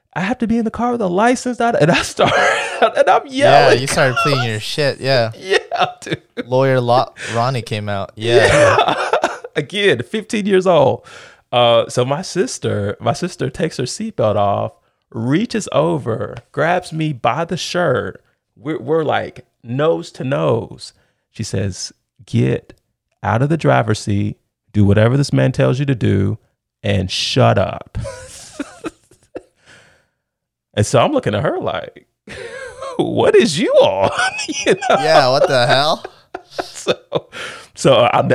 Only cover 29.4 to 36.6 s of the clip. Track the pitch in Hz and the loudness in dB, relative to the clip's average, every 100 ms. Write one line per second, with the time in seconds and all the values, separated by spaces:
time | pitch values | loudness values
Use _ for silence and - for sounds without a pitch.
29.4 | - _ _ - _ _ _ _ _ _ | -20 _ _ -20 _ _ _ _ _ _
30.4 | _ _ _ - 113 123 170 285 - 104 | _ _ _ -4 2 2 2 2 0 -2
31.4 | 151 359 95 82 - - _ _ - - | -2 -2 -4 -6 -8 -16 _ _ -20 -16
32.4 | 480 523 508 523 539 494 - - 440 415 | -16 -14 -16 -14 -10 -4 -2 2 4 4
33.4 | 214 147 311 587 - 190 - - 762 831 | 4 0 2 4 4 2 0 0 -2 -4
34.4 | - - - - 762 - 156 160 127 139 | -8 -4 -2 -2 0 0 4 4 4 2
35.4 | - 131 120 127 151 220 - - _ - | 2 2 2 2 2 -2 -8 -20 _ -18
36.4 | - - | -12 -12